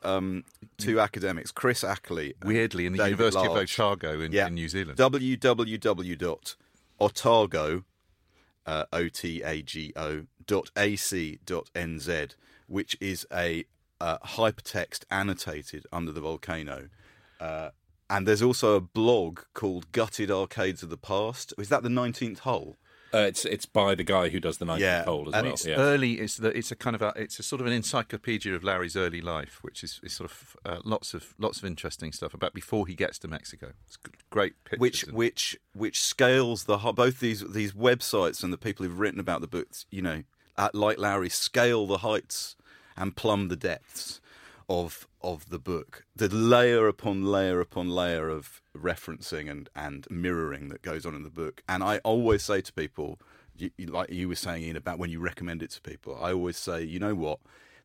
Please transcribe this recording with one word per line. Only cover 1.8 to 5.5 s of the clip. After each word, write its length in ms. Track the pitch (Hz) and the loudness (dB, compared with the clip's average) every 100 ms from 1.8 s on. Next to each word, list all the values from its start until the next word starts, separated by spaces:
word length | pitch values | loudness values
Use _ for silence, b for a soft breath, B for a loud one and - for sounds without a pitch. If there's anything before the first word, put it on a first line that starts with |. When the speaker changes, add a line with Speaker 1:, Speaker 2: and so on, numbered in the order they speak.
Speaker 1:
Ackley 480 | 95 98 - 85 73 - | 0 -4 -4 -6 -6 -4
and 80 | 98 | 0
Speaker 2:
Weirdly, 380 | 110 113 90 90 | 2 2 0 0
in 60 | |
the 60 | 95 | 2
Speaker 1:
David 120 | 101 101 | 4 4
Speaker 2:
University 280 | 113 98 92 | 4 4 4
of 60 | |
Speaker 1:
Large. 260 | 95 95 - | 2 2 2
Speaker 2:
Otago 420 | 107 98 78 78 | 2 2 -2 -4
in, 120 | 80 | 0
Speaker 1:
Yeah. 140 | 98 98 | 2 2
Speaker 2:
in 80 | |
New 140 | 85 82 | 0 -4
Zealand. 280 | 92 87 67 | -4 -2 4
Speaker 1:
W 400 | 131 135 127 127 | 4 4 0 2
W 400 | 131 | 4